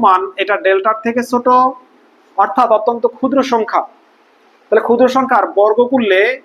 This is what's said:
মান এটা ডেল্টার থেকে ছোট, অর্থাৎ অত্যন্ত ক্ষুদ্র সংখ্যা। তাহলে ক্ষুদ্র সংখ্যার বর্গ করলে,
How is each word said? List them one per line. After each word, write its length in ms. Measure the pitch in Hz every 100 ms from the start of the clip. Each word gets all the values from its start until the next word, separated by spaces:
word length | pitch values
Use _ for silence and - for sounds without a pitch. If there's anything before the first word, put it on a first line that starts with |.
| 214
মান 160 | 185 196 -
এটা 140 | 196 202 185
ডেল্টার 320 | 196 214 220 240
থেকে 160 | 240 240
ছোট, 160 | 240 247 254 254 262 - _ _ _ _ -
অর্থাৎ 260 | 202 254 233 214
অত্যন্ত 260 | 240 233 233 -
ক্ষুদ্র 220 | 254 277 -
সংখ্যা। 300 | 233 214 170 - - _ _ _ _ _ _ _
তাহলে 180 | 220 220
ক্ষুদ্র 180 | 233 254 262
সংখ্যার 300 | 254 233 180 196
বর্গ 200 | 208 220 247
করলে, 280 | 262 214 185 220 262